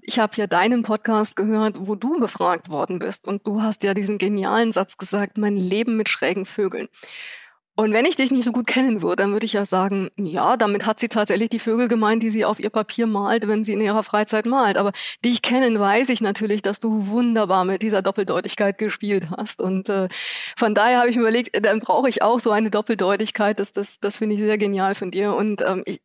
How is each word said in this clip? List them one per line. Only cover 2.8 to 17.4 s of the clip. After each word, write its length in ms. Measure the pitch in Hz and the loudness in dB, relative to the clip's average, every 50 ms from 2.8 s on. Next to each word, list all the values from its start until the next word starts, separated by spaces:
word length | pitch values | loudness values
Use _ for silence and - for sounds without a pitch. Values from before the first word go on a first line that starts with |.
| - - 185 175 | -4 -2 -4 -4
bist 260 | 160 180 196 - - - | -4 -6 -8 -8 -6 -6
und 200 | 196 202 - 214 | -6 -4 -4 -2
du 140 | 202 220 | -2 0
hast 220 | 214 220 208 - - | 0 -2 -2 -2 0
ja 100 | 196 196 | 0 0
diesen 240 | 208 196 196 214 190 | 0 -2 -2 -2 -2
genialen 560 | 185 208 208 196 190 - - 220 233 226 220 | 0 0 0 0 0 0 2 2 2 2 2
Satz 240 | - 196 - - - | 0 -2 -4 -6 -12
gesagt, 400 | 196 - - 202 202 196 - 220 | -8 -4 -2 -2 -2 -2 -2 -2
„Mein 180 | 208 208 202 | 0 0 2
Leben 400 | 196 185 180 190 214 233 240 226 | 0 0 0 0 0 0 0 0
mit 140 | 220 208 - | 0 0 -2
schrägen 360 | - - - 135 175 - 190 | -2 -2 -2 -2 -2 -2 -6
Vögeln.“ 440 | - - - 202 190 - - - - _ - - - - - - - - - - - _ _ _ _ _ - | -8 -4 -4 -4 -4 -4 -6 -10 -10 _ -20 -20 -20 -18 -16 -16 -16 -16 -18 -20 -20 _ _ _ _ _ 0
Und 160 | 220 220 208 | 0 2 4
wenn 120 | 226 254 | 4 4
ich 100 | 349 330 - | 2 2 2
dich 140 | 269 247 | 2 2
nicht 120 | 277 254 233 | 2 2 2
so 80 | 240 | 2
gut 160 | 226 247 226 - | 0 0 0 0
kennen 340 | - 262 262 262 226 202 170 | 2 2 2 2 2 0 0
würde, 140 | 175 180 - 196 | 0 0 2 2
dann 100 | 202 202 | 0 0
würde 120 | 214 220 | 0 -2
ich 80 | 220 - | -2 -2
ja 100 | 202 202 | -2 -2
sagen, 460 | - 196 185 185 196 202 196 185 - _ - | 0 2 2 2 2 0 -2 -4 -4 _ -6
„Ja, 400 | 202 160 160 170 123 180 247 233 | -6 -4 -2 0 2 2 4 2
damit 280 | 226 202 202 202 196 | 2 2 0 0 0
hat 140 | 220 214 - | -2 -2 -2
sie 80 | 240 220 | -2 -2
tatsächlich 400 | - 226 208 - 180 196 226 226 | 0 0 0 2 0 0 0 -2
die 100 | - 220 | -4 -4
Vögel 280 | - 226 220 233 247 220 | -2 0 0 2 2 2
gemeint, 340 | 240 226 214 208 220 226 226 | 2 2 2 2 2 2 0
die 60 | 226 | 0
sie 120 | 208 220 - | 0 0 0
auf 160 | - 220 - | 0 0 -2
ihr 100 | - 208 | -4 -4
Papier 360 | - 220 208 - - - 233 220 | -2 -2 -4 -4 -2 -2 0 0
malt, 400 | 208 202 202 196 220 233 214 208 | 0 0 0 0 0 0 0 0
wenn 160 | 214 214 220 | 0 0 0
sie 100 | 214 208 | 0 -2
in 80 | 202 | 0
ihrer 220 | 220 196 208 220 208 | 0 0 0 0 -2
Freizeit 420 | - - 208 214 - 220 214 214 | 0 0 0 0 0 0 -2 0
malt.“ 320 | 233 254 269 240 208 - - | 0 2 2 2 2 2 2
Aber 140 | 202 202 196 - - - - - - | 0 0 -2 -4 -8 -12 -8 -4 -2
dich 180 | 247 240 214 | 0 0 0
kennen, 380 | - - 240 254 262 240 226 208 | 0 0 2 2 4 4 2 2
weiß 300 | 202 196 202 233 269 247 | 2 4 4 4 4 2
ich 100 | 247 - | 0 0
natürlich, 420 | 226 196 208 - 220 208 208 208 - | 0 -2 -2 -2 -2 -2 0 0 0
dass 180 | 196 208 - | -2 -4 -2
du 260 | - 226 220 214 196 196 | -2 -2 0 0 -2 0
wunderbar 560 | 214 240 247 240 226 220 | 0 0 2 2 2 2